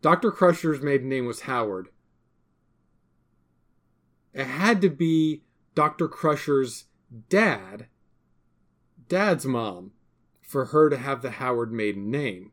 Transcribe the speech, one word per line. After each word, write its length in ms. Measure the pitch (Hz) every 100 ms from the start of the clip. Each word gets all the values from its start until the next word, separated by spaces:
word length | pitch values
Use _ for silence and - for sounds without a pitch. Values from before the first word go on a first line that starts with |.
Doctor 300 | 156 175 233
Crusher's 500 | - 180 170 165 147
maiden 280 | 147 139 131
name 160 | 131 123
was 160 | 113
Howard. 480 | - 127 110 92 92 _ _ _ _ _ _ _ _ _ _ _ _ _ _ _ _ _ _ _ _ _ _ _ _
It 120 | - 131
had 360 | 139 196 220
to 80 | 185
be 540 | 139 170 160 156 151 _ _ _
Doctor 340 | - 151 - 165
Crusher's 800 | - 160 147 - 139 127 - - _ _ 117 -
dad, 580 | 190 214 117 92 101 113 _ _ _ _ _ _ _ _ _ _ _ -
dad's 380 | 175 208 165 135
mom, 460 | 123 110 90 92 _ _ _ _ _
for 240 | - 139 127
her 240 | 151 156
to 80 | 139
have 240 | 131 135
the 100 | 123
Howard 400 | 110 127 120 117
maiden 400 | 113 107 101 101
name. 400 | 135 139 92 98